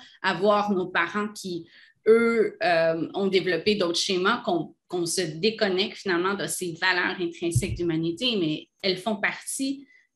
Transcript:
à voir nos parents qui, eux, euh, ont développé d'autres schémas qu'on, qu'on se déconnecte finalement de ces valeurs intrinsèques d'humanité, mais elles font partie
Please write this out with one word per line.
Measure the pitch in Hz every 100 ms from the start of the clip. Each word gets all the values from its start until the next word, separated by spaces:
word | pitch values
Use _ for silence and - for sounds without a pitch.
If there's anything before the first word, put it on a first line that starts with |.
| - -
à | 185 170
voir | 208 208 202
nos | 185 180
parents | 185 170 208 208
qui, | - 190 170 165 - - _ -
eux, | 226 233 233 202 -
euh, | 180 165 165 165 147
ont | 180 196
développé | 190 175 165 208 202
d'autres | 170 170
schémas | - 185 190 240 -
qu'on, | 170 156 - -
qu'on | 180 165
se | -
déconnecte | 170 156 208 220 202 185 214 -
finalement | 196 175 185
de | 196 156
ces | - 180 160
valeurs | 185 180 190 185
intrinsèques | 170 - 170 165 185 -
d'humanité, | 175 160 165 170 254 214
mais | 156 156 - _
elles | 196 185
font | 226 208
partie | 185 - - - 269 269 - _ _